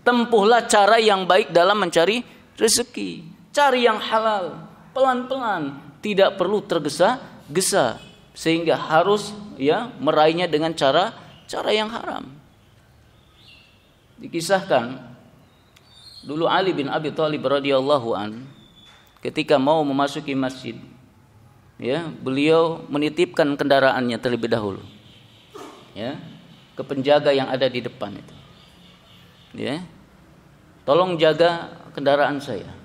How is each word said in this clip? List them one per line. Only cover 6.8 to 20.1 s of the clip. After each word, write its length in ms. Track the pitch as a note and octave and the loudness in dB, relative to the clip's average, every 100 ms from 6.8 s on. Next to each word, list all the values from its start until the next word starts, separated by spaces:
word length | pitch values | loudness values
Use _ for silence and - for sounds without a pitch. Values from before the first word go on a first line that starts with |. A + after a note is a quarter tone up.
| D3 D3 F#3 B3+ - - - D3 F#3+ G3 C3 - - - _ | -2 0 0 0 -8 -20 -6 -4 0 2 0 -2 -16 -20 _
sehingga 480 | - D#3+ E3 E3 C3+ | -6 -2 0 0 -2
harus, 540 | - D#3+ F3+ G#3 - - - - | 2 2 2 0 -2 -12 -16 -4
ya, 320 | C3+ F3 A#3+ - | 0 0 -2 -4
meraihnya 480 | C3+ D#3 D#3 E3 F3+ | 0 4 4 2 -2
dengan 240 | D3+ D#3+ | 0 -2
cara, 400 | D#3+ C#3+ D3 G#3 - - - | 0 2 2 0 -4 -20 -20
cara 260 | - - - | -12 -8 -2
yang 180 | G#3+ G#3+ | -2 -2
haram. 400 | A#3 - - - C#3+ _ _ _ _ _ _ _ _ _ _ - - _ _ _ _ _ - | -6 -10 -10 -12 -20 _ _ _ _ _ _ _ _ _ _ -20 -20 _ _ _ _ _ -20
Dikisahkan 800 | - D3 E3 G3 F3+ D3 A#2+ C3 - - - _ _ _ _ _ _ - - - | -10 -8 0 0 2 0 0 -10 -16 -20 -20 _ _ _ _ _ _ -20 -20 -20
dulu 240 | A#2 D3+ E3 | -12 -4 0
Ali 240 | D#3 F#3+ | 0 0
bin 160 | D3+ C#3 | -2 -2
Abi 240 | D#3 D#3 | -4 -6
Thalib 320 | - D#3 D3 | -2 -2 -2
radhiyallahu 640 | B2+ C#3+ C#3 C3+ C3+ D3 A#2 F#2+ | 0 0 2 0 2 0 0 -4
an 300 | G#2 A2 C3+ - - _ - - _ _ | -6 -10 -16 -20 -20 _ -20 -20 _ _
ketika 400 | B2 - D3 D3 | -8 -6 0 2
mau 240 | C3+ D#3+ | 4 2
memasuki 480 | D3 C3+ C#3+ | 2 0 -2